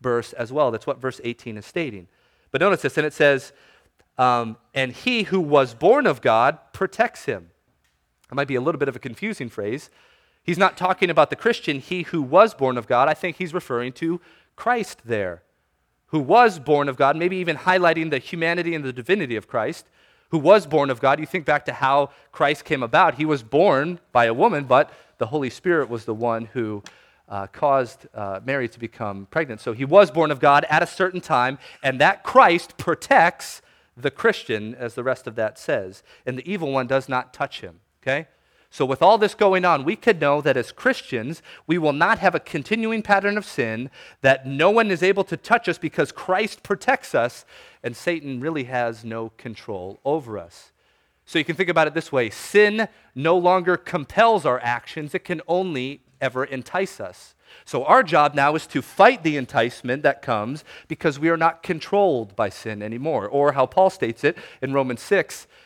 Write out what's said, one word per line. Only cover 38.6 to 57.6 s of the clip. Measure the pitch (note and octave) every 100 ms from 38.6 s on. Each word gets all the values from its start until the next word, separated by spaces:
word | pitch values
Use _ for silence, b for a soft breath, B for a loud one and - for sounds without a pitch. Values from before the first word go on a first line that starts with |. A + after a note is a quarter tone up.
| _
So | - C3
with | C3
all | F3+ A3
this | G#3
going | - G3+ F#3 F3+
on, | D3
we | C#3
could | A3 A#3+ E3+
know | C#3+ D3
that | C#3+ C3
as | -
Christians, | - B3+ B3 - A#2 A#2+ E3 B B -
we | F3
will | D3+
not | C#3+ F#3 F#3+
have | F#3
a | D#3+
continuing | - E3+ - A3+ A3 A3+
pattern | G#3 G3 G3+ G#3
of |
sin, | - - A2+ A2+ C3+ B B B
that | C3+ C3+ C3
no | C#3 F3
one | A3+ G#3+
is | F3
able | F#3 G3
to | F#3 E3
touch | - A#3 -
us | E3+
because | D#3+ - D3
Christ | - - G3 A3 -
protects | - - - C4+ -
us, | C3+ B2 - - B B B
and | A#2+
Satan | A#2 F3 E3 C#3+ B2+
really | D3 D#3
has | B2 B2+ A#2+ A2+
no | A2+ A2+ A2+ -
control | B2 G#2 - G2 F#2 -
over | C#3 D#3 A#2+ G#2
us. | E2+ - - _ _ _ _ _ -
So | E3
you |
can | D3
think | D#3+ F3
about | E3 D3+
it |
this | D#3+ -
way. | C3+ A2
Sin | - - G3+ G#3 A3 G#3+ b b
no | B2+ D#3+ F3+
longer | F3 F#3 F3 F3
compels | - F3 C3+ G3 A#3 G#3
our | C#3+ B2
actions. | A#2+ A#2+ - D#3+ D3
It | F#3
can | - E3 -
only | F3+ F#3+ C#3 C3 C#3+ _ _
ever | C3 B2+
entice | C3+ C3 - F3+ G3 -
us. | F#2+ - - _ b b